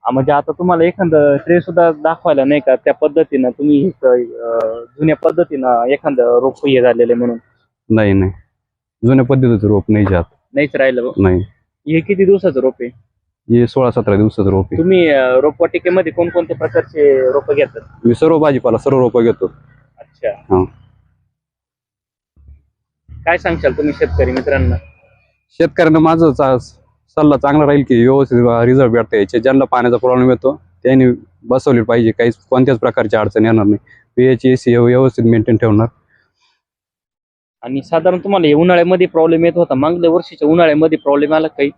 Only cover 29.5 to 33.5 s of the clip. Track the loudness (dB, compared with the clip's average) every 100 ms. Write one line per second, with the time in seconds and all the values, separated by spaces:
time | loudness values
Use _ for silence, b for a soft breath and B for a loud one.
29.5 | 0 0 0 0 0 0 0 0 0 -2
30.5 | -6 _ _ 0 2 2 0 -10 _ -4
31.5 | -2 0 0 0 0 0 0 -2 -4 _
32.5 | 0 0 0 -2 -2 -2 -2 -2 0 2